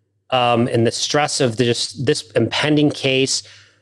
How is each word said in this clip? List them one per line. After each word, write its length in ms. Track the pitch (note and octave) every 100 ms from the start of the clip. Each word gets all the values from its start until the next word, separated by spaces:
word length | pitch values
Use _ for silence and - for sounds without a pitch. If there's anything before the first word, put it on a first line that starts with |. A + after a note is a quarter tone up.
| _ _ -
um, 360 | B2+ A#2+ A#2+ A#2
and 180 | A#2+ A2+
the 60 |
stress 480 | - - D3+ C#3+ -
of 160 | C3 A2
this, 380 | A#2+ A#2 -
this 360 | - A#2+ D3 -
impending 600 | B2 A2+ - D3 D3+ D3
case, 520 | - C3+ C3 C3+ - - - - _